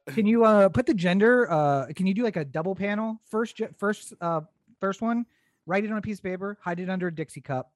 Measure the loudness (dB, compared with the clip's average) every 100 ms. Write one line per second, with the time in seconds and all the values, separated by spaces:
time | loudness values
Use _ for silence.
0 | -8 -2 2 4 6 6 6 4 0 0
1 | 2 4 4 4 4 2 2 0 -2 -2
2 | -2 0 -2 -2 -6 -4 -4 -4 -4 -4
3 | -4 -8 _ -4 -4 -6 -10 -4 -4 -4
4 | -8 -8 -4 -4 -6 _ _ _ -4 -2
5 | -2 -2 -4 _ _ _ -4 -2 0 -4
6 | -6 -8 -6 -6 -8 -8 -6 -6 -4 -4
7 | -4 -6 -10 -12 -8 -6 -8